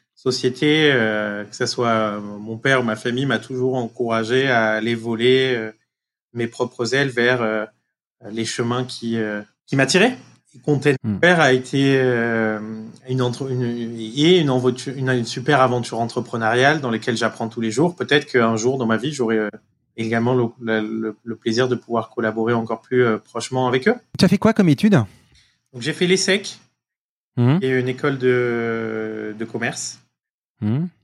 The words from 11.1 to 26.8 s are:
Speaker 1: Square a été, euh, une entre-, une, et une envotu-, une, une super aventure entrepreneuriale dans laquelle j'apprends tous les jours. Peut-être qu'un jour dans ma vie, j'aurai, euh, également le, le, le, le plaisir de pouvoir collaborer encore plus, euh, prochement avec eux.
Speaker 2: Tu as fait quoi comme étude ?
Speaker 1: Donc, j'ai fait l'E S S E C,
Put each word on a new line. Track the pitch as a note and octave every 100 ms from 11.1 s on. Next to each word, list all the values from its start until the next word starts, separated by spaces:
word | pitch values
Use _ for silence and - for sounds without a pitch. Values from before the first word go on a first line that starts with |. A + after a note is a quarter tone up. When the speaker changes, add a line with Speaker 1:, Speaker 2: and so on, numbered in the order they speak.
| G2
Speaker 1:
Square | F3 F3
a | C#3+
été, | C3 B2+ C#3 C#3 C3+
euh, | B2+ A#2+ A#2 A2+ A2 G#2+ G#2+ A2 A2 - C3
une | B2+
entre-, | B2 A#2+ C3+
une, | B2+
et | A#2+ A#2+ A#2 A#2 A2 B2 D#3 F3+
une | D3+
envotu-, | B2+ B2+ B2 - C3
une, | C3
une | B2+ A2+
super | - B2 C#3+
aventure | B2+ B2 A#2+ A2+
entrepreneuriale | A2+ - - A#2 A2 A#2+ C3+ D#3
dans | C3
laquelle | A2 A#2 A2+
j'apprends | A2+ - A2+
tous | A2+
les | A2+
jours. | A2 E3+ -
Peut-être | B2 D3 D3
qu'un | B2+ A2+ A2+
jour | A#2 C3+
dans | A2+
ma | A2
vie, | C3
j'aurai, | C#3+ A2+ A2
euh, | G#2 - _ _ _ -
également | A2+ A2+ A#2
le, | B2+ A#2 A#2+
le, | A2+ A2
le, | G#2+ A2 A2 G#2+
le | A#2+ A2
plaisir | A#2+ A2+ B2+
de | A#2+
pouvoir | - A#2 A2
collaborer | - A2+ G#2+ A2+
encore | A#2 A2+ A2+
plus, | - B2+ A#2+
euh, | G#2+
prochement | - A#2 - B2+ B2+
avec | B2+ E3
eux. | B3 - -
Speaker 2:
Tu | F#3
as |
fait | G3+
quoi | G#3
comme | A3 F#3
étude ? | C#3 A3 F#3 G2+ - _ _ _ _ _
Speaker 1:
Donc, | B2+
j'ai | B2
fait | E3 F3+
l'E | F#3
S | D#3
S | G3+
E |
C, | - - _ _